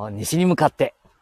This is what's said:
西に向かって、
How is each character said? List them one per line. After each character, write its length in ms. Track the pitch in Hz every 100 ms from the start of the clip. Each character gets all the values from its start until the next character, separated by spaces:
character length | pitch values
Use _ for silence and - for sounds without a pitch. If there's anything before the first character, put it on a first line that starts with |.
| 107
西 260 | 101 107 165
に 80 | 180
向 100 | 170
か 100 | 151
っ 60 |
て、 220 | - 131 _ _ _